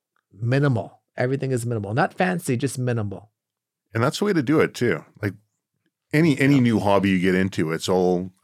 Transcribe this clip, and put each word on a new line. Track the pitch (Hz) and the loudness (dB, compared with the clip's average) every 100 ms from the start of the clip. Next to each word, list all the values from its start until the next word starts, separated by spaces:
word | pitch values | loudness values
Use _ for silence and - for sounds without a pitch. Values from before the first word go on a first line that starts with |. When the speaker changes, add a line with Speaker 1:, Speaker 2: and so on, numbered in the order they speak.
| _ _ _ | _ _ _
Speaker 1:
Minimal. | 95 117 135 143 113 78 - _ - | -8 -2 2 2 0 -4 -14 _ -4
Everything | 127 135 135 | -4 -2 -4
is | 127 117 | -4 -4
minimal. | 117 101 | -6 -4
Not | 113 190 | -2 -2
fancy, | - 185 175 - 123 | -2 -2 -2 -4 -2
just | 135 131 | -4 -4
minimal. | 123 117 101 90 - _ _ _ _ _ _ | -4 -2 -4 -10 -18 _ _ _ _ _ _
Speaker 2:
And | 117 | -2
that's | 127 - | -2 0
the | 208 | 0
way | |
to | 175 | 0
do | 123 151 | 2 2
it, | 87 | 2
too. | - 120 78 - - | 0 -2 -2 -6 -8
Like, | 104 - _ _ _ _ _ _ _ | -8 -8 _ _ _ _ _ _ _
any, | 151 165 131 | 2 2 4
any | 135 143 | 4 4
Speaker 1:
Yeah. | |
Speaker 2:
new | 120 107 | 4 2
hobby | 101 98 98 | 2 2 2
you | 92 | 2
get | 95 | 2
into, | 92 95 95 80 | 2 0 -2 -4
it's | 80 - | -4 -2
all | 92 90 90 92 _ | 0 2 0 -4 _